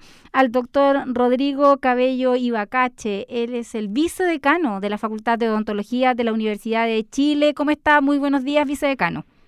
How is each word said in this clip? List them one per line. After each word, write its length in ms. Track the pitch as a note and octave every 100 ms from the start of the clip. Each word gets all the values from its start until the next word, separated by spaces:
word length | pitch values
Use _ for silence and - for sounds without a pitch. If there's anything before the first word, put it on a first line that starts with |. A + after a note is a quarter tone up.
| - - -
al 180 | C4 C4
doctor 520 | B3 A#3+ C#4 C#4 C#4
Rodrigo 720 | B3+ A#3+ B3 B3+ C#4+ C4+ C#4+ C#4
Cabello 580 | C4 B3 C4 B3+ B3+
Ibacache. 920 | B3 A#3+ A3+ G#3 B3+ B3+ B3+ G#3+ G3+ -
Él 240 | A#3+ A#3
es 220 | A#3+ A3+
el 120 | A3+ G#3
vicedecano 920 | A#3 E4 - F4+ D#4 C#4 E4+ C4+ G3
de 80 | G3+
la 80 | G#3
Facultad 400 | A3 A3 A#3 A3+
de 100 | A#3
Odontología 680 | G#3+ G#3+ G#3 G#3 B3 B3+
de 100 | A#3+
la 80 | A3+
Universidad 540 | A3 G#3+ G#3 A3 A3+ A3+
de 200 | A3 G#3+
Chile. 460 | - D4 D4 D4
¿Cómo 180 | C#4+ D4
está? 300 | D4+ D4+ D4
Muy 160 | C#4 C#4+
buenos 260 | C#4+ C#4
días, 240 | C4 D4 C#4
vicedecano. 580 | C#4+ C#4+ C4+ E3+ D#3 - _